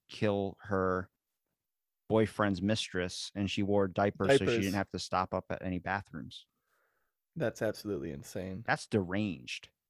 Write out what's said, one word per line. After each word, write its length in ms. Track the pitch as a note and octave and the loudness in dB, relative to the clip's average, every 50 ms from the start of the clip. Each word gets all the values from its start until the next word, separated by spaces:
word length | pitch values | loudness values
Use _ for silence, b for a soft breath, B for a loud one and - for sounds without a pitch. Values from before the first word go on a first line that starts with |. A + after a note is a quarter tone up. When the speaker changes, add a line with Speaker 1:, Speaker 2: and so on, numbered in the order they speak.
| _ - | _ -16
Speaker 1:
kill 460 | - - A2 G#2 G2+ G2+ G2 G2 - _ | -4 0 0 2 2 2 0 -2 -4 _
her 480 | - - G2+ F#2+ F#2 F#2 F#2 F#2 F#2 - _ _ _ _ _ _ _ _ _ _ _ _ _ _ _ _ _ _ _ - | -6 -2 0 2 2 2 2 0 -2 -6 _ _ _ _ _ _ _ _ _ _ _ _ _ _ _ _ _ _ _ 2
boyfriend's 500 | G#2+ A2+ A2 G2 - - G#2+ G2+ F#2+ F2 | 4 4 4 4 2 2 2 2 2 2
mistress, 680 | F#2+ G#2 A2 - - - - F2+ F2+ F2+ - - - - - | 2 2 2 0 0 -4 -2 -2 -2 -2 -4 -8 -10 -8 -4
and 160 | G2 G2 F#2 | -2 -2 -2
she 120 | - G#2+ | 0 0
wore 220 | G2+ G2 G2+ G2+ G2 | 0 2 4 4 4
a 60 | F#2 | 2
diaper 360 | F2+ G#2 G2+ G#2 - - G2 G2 | 2 2 2 2 2 2 4 6
so 60 | C#3 | 6
she 40 | C3+ F#2+ | 6 6
Speaker 2:
Diapers. 120 | B2+ A#2+ | 4 2
Speaker 1:
didn't 180 | A2+ G2 G2 G2 | 2 0 0 0
have 160 | G2 F#2+ - | 0 -2 -2
to 80 | - F2+ | -4 -8
stop 340 | - - F2+ F2+ F#2 - | -6 -2 0 0 0 0
up 140 | F#2+ F#2 - - | -2 -4 -4 -4
at 140 | E2+ - - | -8 -6 -4
any 140 | F#2 F#2 F2 | -4 -4 -4
bathrooms. 640 | - F#2 F#2+ G2+ - - - D2+ - - - - - _ _ _ _ _ _ _ _ _ _ _ _ _ _ _ _ _ - | -2 -2 -4 -4 -4 -8 -12 -12 -12 -12 -14 -18 -20 _ _ _ _ _ _ _ _ _ _ _ _ _ _ _ _ _ -6
Speaker 2:
That's 260 | E3 D3 A2 - - | -2 -2 -2 -2 0
absolutely 480 | A#2 G#2+ - - - G#2 G2 D2 C#2+ E2+ | -2 -2 -2 -4 -4 -4 -4 -2 -4 -6
insane. 520 | C#2 C#2+ - - - F#2+ F#2 F#2 F#2+ F#2+ A#2 | -6 -8 -10 -10 -8 -8 -8 -6 -8 -6 -2
Speaker 1:
That's 200 | - C#3+ - - | -2 -2 -2 -2
deranged. 840 | - - G#2 F2+ E2+ F#2 G#2 G#2+ G2+ D#2+ B1+ A#1+ - - - - - _ _ _ | 0 2 2 2 2 0 0 0 0 -2 -6 -8 -10 -10 -12 -12 -18 _ _ _